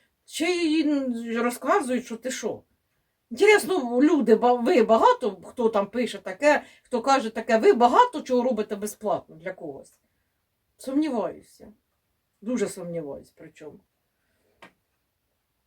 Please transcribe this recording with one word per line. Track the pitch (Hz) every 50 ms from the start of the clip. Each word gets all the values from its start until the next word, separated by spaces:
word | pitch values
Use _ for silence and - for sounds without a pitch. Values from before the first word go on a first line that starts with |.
| _ _ _ _ _
ще | - - - 320 349
й | 359 349 339 311 302 320 285 302 294 277 269 254 233 233 233 233 226 233
розказують, | 233 247 247 - 262 285 359 403 285 240 254 240 -
що | - 226
ти | 220 - 254
що. | 247 - 240 196 117 107 - _ _ _ _ _ _ _ _ _ _ _ _ -
Інтересно, | 233 - 392 427 427 403 - - 381 320 247 233 240 247
люди, | 285 320 349 285 220 226 220
ба-, | 202 233 247 247
ви | 247 233 269 359 254
багато, | 214 196 220 - 359 494 480 494 - 208 196 175 -
хто | - - - 233 220
там | 220 202 202
пише | 202 - 247 233 208 - 196
таке, | - 190 185 - 285 302 285 - - - - _
хто | _ - - 233
каже | 226 269 277 269 220 220
таке, | - 226 - - 226 220
ви | 247 415
багато | 392 226 240 240 277 427 494 494 - 302
чого | - - 254 247
робите | 240 262 240 214 208 - 214
безплатно | 196 208 208 - - 214 202 165 170 - - 160
для | 160 165 185
когось? | 180 - 175 151 135 135 - _ _ _ _ _ _ _ _ _ _ _ _ _ _ _ _ _ _
Сумніваюся. | - - 247 269 294 311 302 247 220 180 - - - - _ _ - - 214 - _ _ _ _ _ _ _ _ _ _ _ _ _
Дуже | 196 220 254 208 196 180
сумніваюсь, | - 190 175 175 170 165 151 139 139 170 - _ _
причому. | - 165 156 _ - 160 147 - - _ _ _ _ _ _ _ _ _ _ _ _ _ _ _ _ - - _ _ _ _ _ _ _ _ _ _ _ _ _ _ _ _ _ _ _